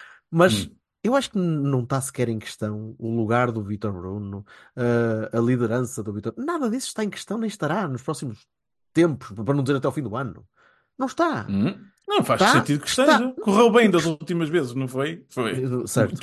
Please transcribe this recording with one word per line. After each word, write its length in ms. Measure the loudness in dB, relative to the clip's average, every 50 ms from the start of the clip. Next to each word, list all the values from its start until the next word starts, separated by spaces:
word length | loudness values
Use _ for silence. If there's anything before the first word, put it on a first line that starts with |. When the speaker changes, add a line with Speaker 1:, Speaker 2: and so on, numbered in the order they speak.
| -20 -20 -20 _ _ _
Speaker 1:
Mas 340 | 2 4 4 4 4 2 -2
Speaker 2:
Hum. 80 | -6 -12 _ _ _ _ _ -2
Speaker 1:
eu 100 | 0 2
acho 160 | 2 0 0
que 60 | -2
n-, 320 | -2 0 0 0 0 0 0
não 160 | 0 0 0
tá 140 | 0 -2 -4
sequer 300 | -4 -6 -4 -2 -2 -2
em 100 | -2 -6
questão 560 | -8 -10 -10 -8 -6 -6 -6 -8 -10 -12 -12
o 160 | -10 -6 -4 -2
lugar 380 | -2 0 2 2 2 2 2
do 100 | 0 -4
Vítor 300 | -4 -6 -6 -4 -4 -6
Bruno, 540 | -6 -6 -8 -8 -8 -8 -8 -8 -10 -10 -12 -16 -20 -20 -20 _ _
eh, 520 | -2 0 2 2 2 2 2 0 -2 -4 -2 0
a 60 | 0
liderança 600 | 2 2 2 2 2 0 0 -2 -2 -4 -6 -8
do 120 | -8 -6 -8
Vítor, 200 | -6 -8 -8 -8
nada 320 | -6 -6 -4 -4 -2 -2 -2
disso 180 | -2 -4 -6
está 160 | -8 -6 -6 -6
em 60 | -6
questão 280 | -6 -10 -8 -8 -6
nem 120 | -4 -4 -6
estará 360 | -4 -4 -4 -2 -2 -2 -2
nos 160 | -4 -6 -6
próximos 460 | -6 -6 -8 -6 -8 -10 -10 -12 _ _ _ _ _ _ _ _ _ _ _
tempos, 360 | 4 4 4 2 -2 -8 -14
para 220 | -10 -6 -2 0 0
não 80 | 2
dizer 140 | 2 2 0
até 100 | 0 0
ao 60 | -2 -2
fim 80 | -2 -6
do 120 | -4 -6
ano. 300 | -6 -6 -8 -10 -14 -20 _ _ _ _ _ _ _ _ _ _
Não 80 | -6 -6
está. 380 | -6 -2 0 0 0 0 -4 -4 -2
Speaker 2:
Hum. 260 | 0 0 0 0 -2 -6 -16 -20 _ _ _
Não 160 | -2 0 0 2
faz 160 | 2 4 4
Speaker 1:
Tá? 140 | 6 6 6
Speaker 2:
sentido 260 | 4 4 2 -2 -2
que 60 | 0
Speaker 1:
Está. 160 | -2 0 4 6
Speaker 2:
esteja. 300 | 6 6 4 2 -2 -6 -4
Correu 280 | 0 2 6 6 6 8
bem 200 | 8 6 6 6
das 120 | 4 4 2
Speaker 1:
Está. 80 | 2
Speaker 2:
últimas 360 | -2 -4 -4 -4 -2 -2 0
vezes, 260 | 0 0 0 0 0 -2
não 140 | -4 -4
foi? 380 | -4 -2 -4 -4 -4 -4 -10 -16 _
Foi. 220 | -6 -4 -2 -2
Speaker 1:
Eh, 360 | -2 -2 -2 -2 -2 -4 -4
certo, 240 | 0 2 2 2 2
Speaker 2:
Muito 100 | 0 -2